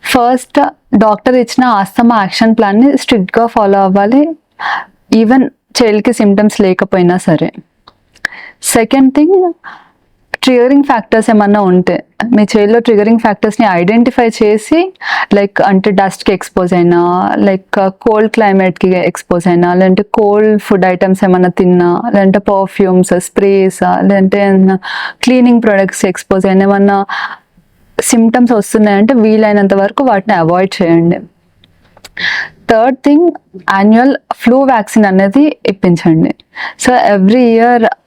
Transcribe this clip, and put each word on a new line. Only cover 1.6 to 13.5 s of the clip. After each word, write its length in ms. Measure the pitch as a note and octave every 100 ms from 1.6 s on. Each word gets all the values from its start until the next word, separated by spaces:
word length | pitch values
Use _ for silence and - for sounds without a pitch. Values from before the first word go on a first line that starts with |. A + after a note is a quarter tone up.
| B3+ G#3+
అస్తమా 340 | F#3+ - A#3 A#3
యాక్షన్ 300 | F#3+ - A3+ A3+
ప్లాన్ని 320 | G#3 G3+ C4+ C4+
స్ట్రిక్ట్గా 440 | - A#3 F#3 A3+ A#3 A#3
ఫాలో 240 | G3+ G3 G3
అవ్వాలి, 340 | G3 G3+ C4 D4+ D#4 _ _ - - - _ _ A3
even 200 | A3 C4 B3 _ _ -
చైల్డ్కి 320 | A#3 G#3 G#3+ A#3
సిమ్టమ్స్ 360 | G#3 G3+ G#3 -
లేకపోయినా 520 | F#3+ F#3 G3 F#3+ F3 F3+ -
సరే. 240 | D3+ E3 - - _ _ _ _ _ - - - _ - A#3+
సెకండ్ 360 | A3+ C4+ C4 C4+
థింగ్, 200 | D#4 F#4+ F4+ E4+ - - _ _ _ _ _ - -
ట్రిగరింగ్ 420 | B3 B3 C#4 C#4+
ఫ్యాక్టర్స్ 400 | A#3+ - A3+ A3
ఏమన్నా 280 | G#3+ G3+ G#3 G3
ఉంటే, 260 | F3+ F3+ F3 - _ A3+ G#3+
మీ 80 | G#3
చైల్డ్లో 260 | A3 G#3 A#3 A#3
ట్రిగరింగ్ 340 | G#3+ G#3 A3+ A3+
ఫ్యాక్టర్స్ని 420 | G3+ A3